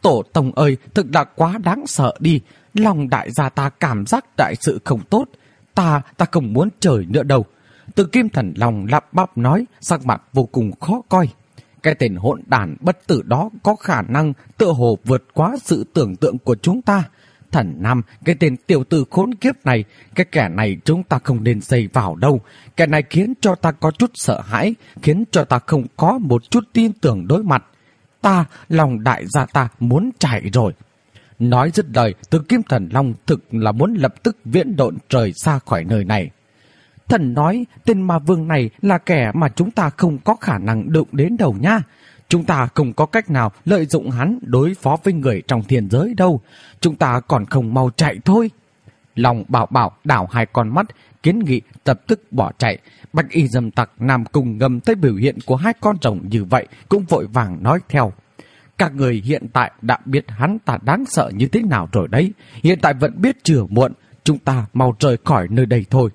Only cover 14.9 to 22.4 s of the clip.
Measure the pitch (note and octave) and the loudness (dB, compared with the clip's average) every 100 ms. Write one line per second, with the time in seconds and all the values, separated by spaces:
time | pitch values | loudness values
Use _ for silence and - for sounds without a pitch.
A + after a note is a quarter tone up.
14.9 | G#2+ - B2+ _ - E3 C4 - C#3+ A2 | 0 0 -2 _ -2 -2 -2 -2 -2 0
15.9 | - A#2 F2+ A#2+ B2 - A#2 - G#3+ B3 | -2 -2 0 -2 -2 -2 0 0 0 0
16.9 | G3+ D#3 _ _ _ _ - G2+ D2 G2 | 0 -2 _ _ _ _ -2 -2 -4 -2
17.9 | B2 A2 - - E3 D#3+ B2+ _ C#3+ C3 | -2 -4 -6 -4 0 0 -2 _ 0 2
18.9 | D#3+ C3 F3+ G3+ A#3 B3+ C#4 - A#2+ G#2+ | -2 0 0 0 0 -2 -2 -2 -2 -2
19.9 | _ - - F3+ D#3+ G#2 E2+ G#2+ F2+ - | _ -12 -4 -2 0 -2 0 -2 -2 0
20.9 | E3 F#3 C3 - A#2+ A2 A2 - B2+ G#2 | -2 0 -4 0 0 0 -2 0 -2 0
21.9 | - G2 D#2+ B2+ C3+ | -2 -2 0 0 0